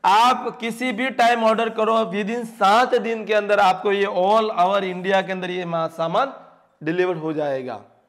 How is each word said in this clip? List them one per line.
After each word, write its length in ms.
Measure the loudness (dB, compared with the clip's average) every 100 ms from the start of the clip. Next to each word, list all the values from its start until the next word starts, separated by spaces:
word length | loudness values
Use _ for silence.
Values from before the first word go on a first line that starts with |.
आप 540 | 4 4 4 2 -4 -8
किसी 300 | -8 -4 -6
भी 180 | -4 -4
time 320 | 2 2 4
order 260 | 2 2 -2
करो, 260 | -2 0 0 0
within 320 | -4 -4 -6
सात 500 | -8 0 4 4 4 0
दिन 280 | 0 -6
के 80 | -2
अंदर 260 | -2 2 4
आपको 300 | 4 2 0
ये 140 | 0
all 460 | 0 0 2 2 2 0
over 240 | 2 2
India 380 | -2 -6 0 0
के 100 | 0
अंदर 200 | -6 -6
ये 140 | -6
मा-, 220 | -4 -4 -4
सामान 440 | -4 -2 0 -2 -6 -20 _ _ _
डिलीवर 340 | -4 0 0
हो 180 | -2 -4
जाएगा। 460 | -4 -4 -4 -6 -12 -16 _